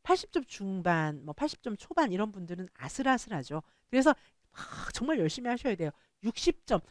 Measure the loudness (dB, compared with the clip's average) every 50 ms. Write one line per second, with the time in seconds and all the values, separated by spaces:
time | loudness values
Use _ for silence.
0 | 0 2 2 2 2 0 -2 -2 -2 -4 -6 -8 -6 -4 -4 0 2 2 4 4
1 | 2 0 -2 -6 -8 -12 -6 -4 -4 -4 -4 -6 -8 -8 -8 -8 -8 -2 0 2
2 | 2 2 2 0 -2 -2 -4 -8 -10 -8 -8 -8 -10 -12 _ -12 -12 -8 -6 -2
3 | 2 2 2 2 0 -4 -6 -6 -6 -6 -6 -8 -8 _ _ _ _ _ 2 6
4 | 6 6 6 4 _ _ _ _ _ _ -18 -16 -14 -12 -10 -10 -10 -8 -6 -4
5 | -2 0 2 2 2 2 0 -2 -2 -2 -2 -2 -2 -2 -2 0 -2 -4 -4 _
6 | _ _ _ _ -6 -4 -4 0 2 0 0 0 _ 0 0 0 0 -4